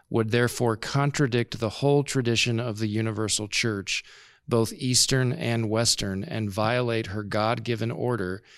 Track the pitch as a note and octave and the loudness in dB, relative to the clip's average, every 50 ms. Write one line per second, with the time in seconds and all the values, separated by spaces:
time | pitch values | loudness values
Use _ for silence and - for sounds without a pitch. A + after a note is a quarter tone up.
0 | _ - - A2+ A2 A2 A2+ A#2+ A#2+ A#2 - - B2 A#2 A2 G#2 - - - C#3 | _ -2 0 0 2 4 4 4 4 4 2 2 0 0 0 0 -2 -2 0 2
1 | C#3+ C#3+ - - D3 B2 A#2 A#2+ A#2 - - - A#2+ G#2 - - C#3 C#3+ C#3+ C#3+ | 2 2 2 2 2 2 2 0 0 -2 -4 -4 -2 -2 -2 2 2 4 4 4
2 | C#3 - - C#3 A#2 A#2+ A#2 G#2+ - A#2+ A#2 A2+ B2 B2 G#2+ G#2 A2 G#2+ G#2 A2 | 2 2 0 0 2 2 2 2 2 0 0 -2 -2 -4 -4 -4 -2 -2 0 0
3 | A2 A2 G#2+ A2 A2 G2+ - - G#2+ G2+ - - - A#2 G#2+ G2 F#2+ - - - | 0 -2 -2 -2 -2 -2 -2 -2 -2 -2 -2 0 0 0 -2 -2 -4 -4 -6 -6
4 | - - - - - - - _ _ - A#2+ A#2 A2+ A2 - - C3+ B2+ B2 A#2 | -6 -10 -18 -20 -20 -20 -20 _ _ 0 2 2 2 2 -2 -4 -2 0 2 2
5 | - - C3+ C3 B2+ B2 - - - A#2 A#2 A#2 A2+ G#2+ G#2+ A2 A#2 A2+ - - | 2 4 2 2 2 2 0 -2 -2 -2 -2 -2 -2 0 0 2 2 2 0 0
6 | A2 G2+ F#2+ F#2+ - - - A2+ A2 G#2 F#2 A2 G#2+ A2 B2 B2 B2+ A#2 A2+ A2+ | -2 -4 -4 -4 -6 -6 -4 -4 -4 -4 -2 0 0 0 2 0 0 0 -2 -2
7 | A2+ F#2+ G2+ G#2+ G#2 G2+ G#2 G#2 G#2+ A2 A#2+ A#2+ A2 A#2 A#2 G#2+ A2 A2+ - - | -4 -4 -6 -8 -6 -2 0 0 2 2 0 0 -2 -4 -2 -2 -2 -4 -4 -2
8 | A#2+ B2 B2 G#2+ F#2+ F2+ F#2 G2 - - - | -2 -2 -2 -2 -2 -4 -6 -8 -12 -18 -20